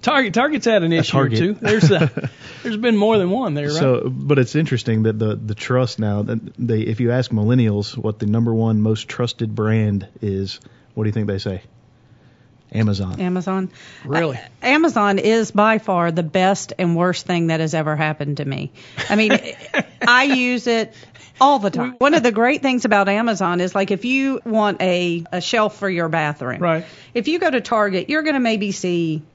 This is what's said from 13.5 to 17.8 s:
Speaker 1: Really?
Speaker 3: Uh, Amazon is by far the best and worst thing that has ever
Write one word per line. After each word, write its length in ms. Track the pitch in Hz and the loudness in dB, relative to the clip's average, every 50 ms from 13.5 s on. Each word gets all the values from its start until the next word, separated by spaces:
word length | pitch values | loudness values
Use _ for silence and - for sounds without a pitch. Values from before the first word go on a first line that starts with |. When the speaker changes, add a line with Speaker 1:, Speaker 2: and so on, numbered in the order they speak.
| 190 190 190 180 - - - - - - - | -4 -4 -4 -6 -8 -14 -20 -20 -20 -18 -10
Speaker 1:
Really? 320 | 143 139 160 170 156 131 117 | -4 -2 -2 -2 -2 -4 -6
Speaker 3:
Uh, 40 | - - - - | -12 -16 -20 -6
Amazon 560 | - 240 277 302 330 330 233 240 208 202 202 196 | 0 2 2 4 4 2 2 2 2 2 2 2
is 320 | - 208 226 233 220 - | 2 2 2 2 0 0
by 300 | - 196 208 220 220 220 | 2 2 2 4 2 0
far 320 | 220 - 190 175 170 170 | 0 -2 0 0 0 0
the 100 | 165 170 | 0 -2
best 500 | 175 156 - 190 185 190 196 180 - - - - | -4 -2 0 2 2 2 2 0 -4 -12 -6 -4
and 180 | 185 170 170 | -2 0 2
worst 300 | 165 175 180 175 - - | 2 2 0 0 -2 -4
thing 220 | - 180 170 170 165 | -4 -2 0 0 0
that 140 | 160 160 | 0 0
has 120 | 160 156 143 | -2 -2 -2
ever 220 | 165 | -2